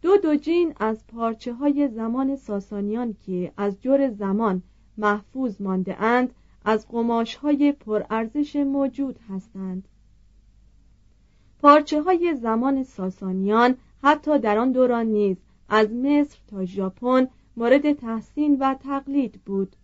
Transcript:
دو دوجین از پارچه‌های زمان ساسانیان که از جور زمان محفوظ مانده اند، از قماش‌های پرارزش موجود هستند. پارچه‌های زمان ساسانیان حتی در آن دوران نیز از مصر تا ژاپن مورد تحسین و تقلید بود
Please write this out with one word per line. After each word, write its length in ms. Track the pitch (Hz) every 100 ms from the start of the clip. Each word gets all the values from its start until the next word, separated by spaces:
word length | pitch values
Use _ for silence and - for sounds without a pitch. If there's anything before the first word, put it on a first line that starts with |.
دو 140 | 330 392
دوجین 580 | 330 294 294 339 339 -
از 260 | 220 214 _
پارچه‌های 800 | 226 226 220 254 240 285 285 285
زمان 480 | 220 226 247 269 277
ساسانیان 800 | - 202 196 208 202 220 240 202 -
که 260 | 180 180 -
از 240 | 202 196
جور 300 | 254 277 269
زمان 520 | 208 196 202 226 185 - _ _ -
محفوظ 640 | 208 208 202 262 254 190
مانده 420 | 196 185 185 -
اند، 320 | 220 240 254 - _ _
از 240 | - 214 -
قماش‌های 840 | 233 233 233 226 - 294 285 285
پرارزش 840 | 285 214 214 - 220 226 294 294 294
موجود 600 | 277 277 277 269 277 240 220
هستند. 600 | 190 - 190 190 185 190 _ _ _ _ _ _ _ _ _ _ _ _ _ _ _ _ _
پارچه‌های 760 | 285 294 294 302 311 359 349
زمان 480 | 285 226 226 262 269
ساسانیان 920 | 262 - 185 185 190 190 196 214 247 254 - -
حتی 360 | 269 302 302 294
در 200 | 220 208
آن 140 | 254
دوران 340 | 254 254 233 226
نیز 300 | 214 202 185 _ _ -
از 240 | 214 220
مصر 460 | 233 269 294 285 - -
تا 180 | 202
ژاپن 640 | 185 190 190 - 247 254 254 - _ -
مورد 360 | 233 277 294
تحسین 640 | 294 233 226 - - 302 277
و 140 | 269
تقلید 680 | 262 269 277 269 277 240 208 -
بود 300 | 196 190 _